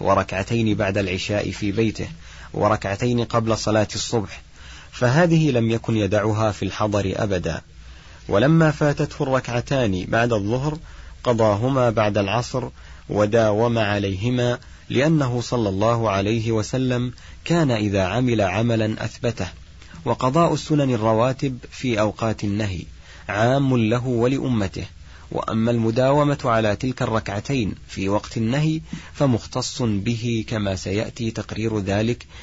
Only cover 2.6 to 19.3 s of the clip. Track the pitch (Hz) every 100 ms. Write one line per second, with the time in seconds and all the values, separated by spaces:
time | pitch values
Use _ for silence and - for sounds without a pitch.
2.6 | 104 107 101 101 123 120 117 117 113 110
3.6 | - 110 104 101 - 120 98 - - -
4.6 | - - - - 123 143 175 165 151 123
5.6 | 113 113 - 110 101 104 107 107 110 98
6.6 | 98 - 107 101 98 - 107 92 82 71
7.6 | - - - - - - - 98 131 165
8.6 | 156 143 151 143 147 - 135 131 123 120
9.6 | - 139 113 92 - 113 120 110 101 123
10.6 | 147 151 - - - - 127 117 110 101
11.6 | 127 135 123 110 107 104 98 113 120 127
12.6 | 123 - - - - 98 104 113 110 104
13.6 | 120 113 104 104 101 95 117 127 123 123
14.6 | - - - 113 147 160 131 120 117 123
15.6 | 104 95 110 117 113 98 104 117 110 113
16.6 | 104 131 127 123 123 120 - - - 170
17.6 | 143 113 104 98 92 110 127 110 95 95
18.6 | 117 113 107 110 113 - 120